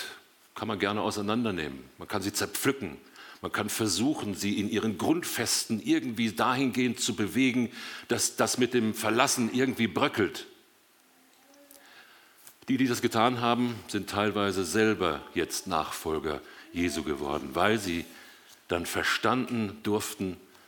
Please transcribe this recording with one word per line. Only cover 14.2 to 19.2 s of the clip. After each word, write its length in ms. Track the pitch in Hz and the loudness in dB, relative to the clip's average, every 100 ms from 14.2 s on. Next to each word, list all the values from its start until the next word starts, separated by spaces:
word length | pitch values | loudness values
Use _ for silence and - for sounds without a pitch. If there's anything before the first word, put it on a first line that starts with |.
| 104 104 101 95 92 | 2 2 2 2 0
selber 560 | 104 110 98 90 73 - | 4 4 4 0 0 -2
jetzt 340 | 90 78 - 98 | -2 -2 -4 -2
Nachfolger 760 | 82 76 - 82 78 78 71 - - - | -2 -2 -4 -4 -2 -2 -6 -8 -20 -10
Jesu 300 | 85 87 82 | -2 0 0
geworden, 480 | 76 69 71 73 67 | -4 -4 -2 -4 -4
weil 260 | 73 98 110 | 2 2 2
sie 240 | 98 85 - - - - - - _ | 0 -4 -6 -14 -20 -20 -20 -20 _
dann 180 | 85 82 | -2 -2
verstanden 960 | 92 80 - | -2 0 2